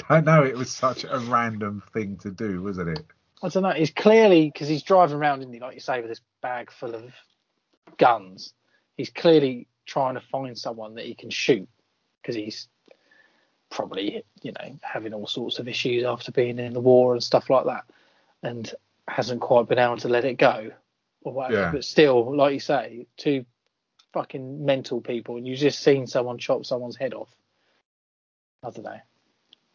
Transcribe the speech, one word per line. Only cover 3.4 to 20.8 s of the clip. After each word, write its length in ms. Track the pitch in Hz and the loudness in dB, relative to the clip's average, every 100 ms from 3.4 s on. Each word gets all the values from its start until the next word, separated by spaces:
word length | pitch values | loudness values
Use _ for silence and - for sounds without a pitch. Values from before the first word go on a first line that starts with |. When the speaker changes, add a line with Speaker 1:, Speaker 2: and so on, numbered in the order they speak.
Speaker 2:
I 60 | 185 | -4
don't 140 | 190 | -2
know. 80 | 190 | 0
He's 200 | 147 156 | 0 -2
clearly, 600 | - 208 220 220 170 156 | 2 6 8 8 8 4
'cause 180 | - 147 | -2 -4
he's 140 | 151 | -4
driving 340 | - 190 170 147 | 4 4 4 2
around, 240 | 147 135 | -2 -2
isn't 120 | 131 | -6
he, 80 | 117 | -14
like 140 | 127 | -14
you 60 | 127 | -10
say, 200 | - 127 | -6 -6
with 80 | 113 | -6
this 120 | 117 _ _ | -12 _ _
bag 280 | 127 123 117 | -8 -8 -12
full 240 | - 123 | -14 -12
of 100 | 113 120 - _ _ _ _ _ _ _ - | -12 -16 -20 _ _ _ _ _ _ _ 2
guns. 560 | 127 113 92 95 - _ _ _ _ - | 4 4 -4 -18 -20 _ _ _ _ -12
He's 140 | 131 | -12
clearly 560 | - 170 160 135 123 - _ | 0 4 6 4 -2 -12 _
trying 300 | - 151 131 | -8 -4 -4
to 60 | 127 | -4
find 360 | - 135 131 117 | -8 -8 -8 -10
someone 380 | 131 113 107 | -12 -12 -14
that 100 | 113 | -14
he 100 | 120 | -14
can 160 | 117 117 | -14 -10
shoot, 380 | - - 113 92 _ _ _ _ _ | -2 2 2 -2 _ _ _ _ _
'cause 100 | - | -10
he's 340 | 117 107 - - _ _ _ _ _ _ _ _ _ _ | -8 -8 -12 -18 _ _ _ _ _ _ _ _ _ _
probably, 540 | - - 185 - 226 - _ | -10 -8 -6 -6 -6 -12 _
you 100 | - | -14
know, 260 | 95 - 139 | -12 -16 -14
having 300 | - 120 110 | -12 -10 -10
all 140 | 107 104 | -10 -8
sorts 320 | - 120 - | -8 -6 -8
of 100 | 123 | -8
issues 360 | 113 131 120 | -6 -2 -2
after 280 | 123 120 - | -2 -4 -2
being 260 | 127 123 123 | 0 0 -2
in 140 | 123 | -6
the 80 | 123 | 2
war 320 | 123 127 123 | 6 6 6
and 100 | 120 | 2
stuff 280 | - 120 - | 2 2 4
like 160 | 131 131 | 2 2
that, 180 | 117 - _ _ _ _ _ | -4 -10 _ _ _ _ _
and 300 | 123 120 107 - _ _ - | -8 -8 -10 -14 _ _ -8
hasn't 320 | - 113 120 | -6 -4 -6
quite 280 | - 123 117 | 2 4 4
been 100 | 123 | 2
able 180 | 123 117 | 2 0
to 100 | 127 | 0
let 160 | 120 | 0
it 100 | 131 | 0
go 360 | 120 127 107 107 - | 2 2 2 -6 -18